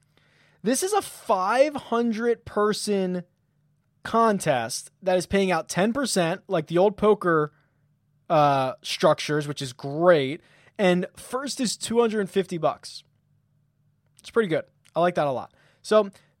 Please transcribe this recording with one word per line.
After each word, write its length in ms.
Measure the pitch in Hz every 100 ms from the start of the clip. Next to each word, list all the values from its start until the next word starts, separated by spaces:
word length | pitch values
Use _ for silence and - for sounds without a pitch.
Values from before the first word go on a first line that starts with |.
| _ _ _ _ _ _
this 220 | 196 262
is 80 | 381
a 100 | 403
five 720 | - - - 196 190 247 302
hundred 680 | 285 - 233 240 214 240 226
person 800 | - 208 208 202 208 202 185 180 170 _ _ _ _ _ _ _
contest 880 | - 226 226 196 156 127 117 - - _
that 140 | 185 185
is 100 | 175
paying 240 | 196 190
out 180 | 165 -
ten 240 | 180 208
percent, 500 | 247 254 190 165 190 -
like 220 | 180 147
the 100 | 170
old 180 | 202 202
poker, 560 | 208 208 180 160 151 _ _ _ _ _ _ _ -
uh, 440 | 160 147 139 131 -
structures, 680 | - - 170 147 - 151 147
which 120 | 143
is 120 | 135
great. 680 | - 143 147 180 160 135 170 _ _ _ -
And 280 | 185 180 180 -
first 440 | - 254 277 -
is 160 | 233 -
two 220 | - 226
hundred 300 | 226 214 190
fifty 280 | 196 180 170
bucks. 440 | 151 - - - - _ _ _ _ _ _ _ _ _ _ _
It's 100 | -
pretty 180 | 233 208
good. 160 | 151 - _ _
I 60 | -
like 160 | 175 170
that 100 | 147
a 60 |
lot. 200 | 120 - _ _ _
So 280 | - 214 196 - _ _